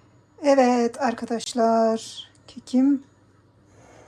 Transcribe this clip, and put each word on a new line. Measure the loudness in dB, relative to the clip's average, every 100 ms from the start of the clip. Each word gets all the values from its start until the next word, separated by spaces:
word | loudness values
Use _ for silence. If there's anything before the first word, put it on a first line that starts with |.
| _ _ _ _
Evet | 2 4 4 2 0 -2
arkadaşlar, | -4 -4 -8 -8 -6 -2 0 2 0 -2 -6 -18 -20 _ -20
kekim | -20 -4 0 2 2 -4 _ _ _ _ _ _ _ -20 -20